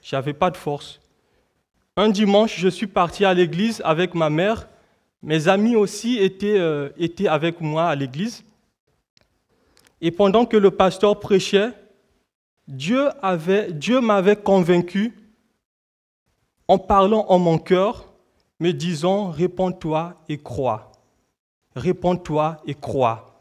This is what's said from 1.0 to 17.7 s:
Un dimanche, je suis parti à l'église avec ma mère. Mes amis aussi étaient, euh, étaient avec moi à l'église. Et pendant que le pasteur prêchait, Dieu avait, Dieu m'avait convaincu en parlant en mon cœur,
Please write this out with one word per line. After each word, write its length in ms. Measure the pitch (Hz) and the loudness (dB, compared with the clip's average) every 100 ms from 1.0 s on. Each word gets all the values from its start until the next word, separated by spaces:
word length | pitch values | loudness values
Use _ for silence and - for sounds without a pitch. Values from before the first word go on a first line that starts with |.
| _ _ _ _ _ _ _ _ _ - | _ _ _ _ _ _ _ _ _ -2
Un 120 | 214 | 0
dimanche, 500 | 196 208 202 226 - | 2 4 4 2 0
je 100 | 180 | -2
suis 180 | 175 202 | -2 -6
parti 380 | - 175 - | -2 -2 0
à 100 | 196 | 2
l'église 480 | 180 175 165 226 220 | 2 2 0 -4 -2
avec 300 | - 160 180 | -2 -2 -2
ma 160 | 170 156 | -2 0
mère. 380 | 151 190 220 - _ _ _ _ _ | 0 0 -2 -8 _ _ _ _ _
Mes 260 | - 160 156 | -4 -2 2
amis 280 | - 214 233 | 2 2 2
aussi 420 | 196 - 226 247 | 0 -2 -4 0
étaient, 400 | 190 190 208 208 | 0 0 0 0
euh, 300 | 170 147 139 - | 0 -2 -6 -6
étaient 320 | 165 170 190 | -6 -2 0
avec 320 | 156 165 165 | 0 -2 -4
moi 280 | 156 156 170 | -6 -2 -2
à 60 | |
l'église. 500 | 147 139 131 214 226 _ _ _ _ _ _ _ _ _ _ _ _ _ _ _ _ | -2 -4 -6 -8 -8 _ _ _ _ _ _ _ _ _ _ _ _ _ _ _ _
Et 100 | 165 | -6
pendant 360 | 165 202 202 233 | 0 2 4 4
que 100 | 220 | 4
le 140 | 196 | 4
pasteur 500 | - 190 185 208 208 | 4 2 4 0 0
prêchait, 500 | - 190 185 196 220 240 _ _ _ _ _ _ _ _ - | 0 0 2 0 0 -6 _ _ _ _ _ _ _ _ -18
Dieu 440 | 135 147 254 285 - | -12 -2 0 0 -2
avait, 500 | 190 180 160 196 202 | -4 -2 0 0 0
Dieu 280 | 151 185 247 | -6 0 0
m'avait 360 | 233 202 185 208 | 2 2 4 2
convaincu 800 | 208 196 170 175 175 196 220 - _ _ _ _ _ _ _ _ _ _ _ _ _ _ _ | 2 2 4 2 2 -4 -4 -6 _ _ _ _ _ _ _ _ _ _ _ _ _ _ _
en 120 | 190 | 0
parlant 480 | 190 202 190 220 202 | 4 2 4 2 2
en 100 | 185 | 2
mon 200 | 175 160 | 4 0
cœur, 540 | - | 2